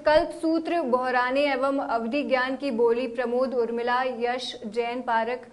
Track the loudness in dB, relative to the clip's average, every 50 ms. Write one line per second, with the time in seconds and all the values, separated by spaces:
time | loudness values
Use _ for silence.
0 | 2 4 4 6 4 2 -2 -4 -2 0 0 0 0 0 0 0 2 2 2 2
1 | 2 2 2 2 2 2 2 2 2 2 2 0 0 0 0 0 0 0 -2 -2
2 | -2 0 -2 -2 0 0 0 0 2 0 -2 -4 -4 -2 0 2 4 4 4 2
3 | 0 -2 -4 -4 -2 -2 0 0 0 0 0 0 0 0 -2 -2 -2 0 0 0
4 | 0 -2 -2 -2 -2 -2 -2 -4 -6 -8 -10 -10 -10 -6 -4 -4 -2 -2 -4 -4
5 | -2 0 0 0 0 0 -4 -6 -8 -14